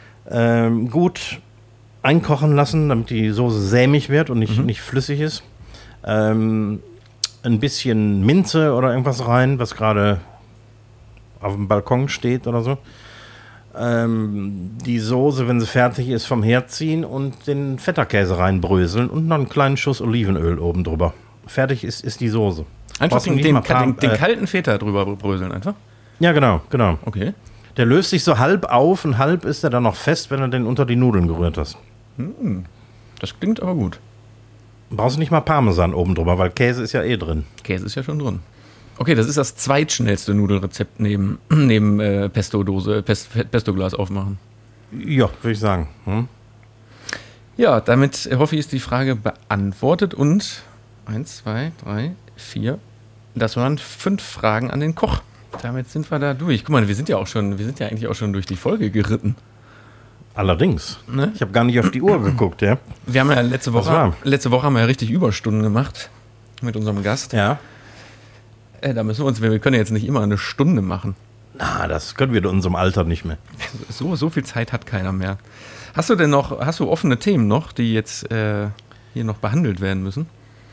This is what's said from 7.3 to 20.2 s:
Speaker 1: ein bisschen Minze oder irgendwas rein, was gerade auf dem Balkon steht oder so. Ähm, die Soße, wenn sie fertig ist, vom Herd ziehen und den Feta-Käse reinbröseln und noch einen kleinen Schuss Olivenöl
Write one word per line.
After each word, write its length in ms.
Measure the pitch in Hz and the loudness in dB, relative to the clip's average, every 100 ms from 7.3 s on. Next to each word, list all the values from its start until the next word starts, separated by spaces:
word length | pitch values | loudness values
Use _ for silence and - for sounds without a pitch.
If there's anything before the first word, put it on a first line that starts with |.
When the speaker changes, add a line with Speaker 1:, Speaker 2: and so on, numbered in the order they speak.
| - | -6
Speaker 1:
ein 160 | 120 110 | 0 0
bisschen 680 | 139 - 127 110 107 101 | 0 -2 0 0 2 2
Minze 500 | 101 180 185 160 156 | 4 4 2 2 2
oder 160 | 123 127 | 2 2
irgendwas 360 | 123 127 123 120 | 2 0 -2 2
rein, 320 | 123 127 135 | 4 4 2
was 160 | 117 | -4
gerade 460 | - 110 104 104 95 - - - - - - _ - - - - - | -2 0 2 2 0 -4 -20 -20 -20 -20 -20 _ -20 -20 -20 -20 -8
auf 140 | 101 | -6
dem 120 | 101 98 | -2 0
Balkon 420 | 104 - 127 139 | 0 2 0 0
steht 380 | - 123 123 123 | -2 -2 -2 -2
oder 160 | 120 | -2
so. 160 | 117 135 - - - - - - - - - - | -2 -4 -8 -20 -20 -20 -20 -20 -20 -20 -20 -6
Ähm, 920 | 120 117 117 113 107 104 98 98 92 113 120 | -2 0 0 0 -2 -4 -6 -8 -10 -8 -4
die 120 | 120 | -2
Soße, 480 | 110 127 143 135 120 | 0 2 2 2 0
wenn 120 | 120 | 0
sie 60 | 113 | 0
fertig 420 | 127 123 120 123 | 2 2 2 -2
ist, 160 | 117 - | -4 -2
vom 160 | 120 | 0
Herd 280 | 110 123 127 | 2 2 0
ziehen 340 | - 156 160 | -4 -4 -2
und 420 | 160 135 139 - - | -4 -6 -6 -6 -4
den 320 | 143 139 131 | -4 -4 -4
Feta-Käse 600 | - 170 120 104 92 90 | -4 -2 0 2 2 2
reinbröseln 720 | 92 95 87 92 87 107 127 | 2 2 2 2 2 0 -2
und 160 | 156 160 | 0 0
noch 80 | 156 | 0
einen 120 | 131 | 0
kleinen 280 | 147 139 135 | 2 2 2
Schuss 240 | 143 131 | -2 -2
Olivenöl 580 | 120 120 | 0 0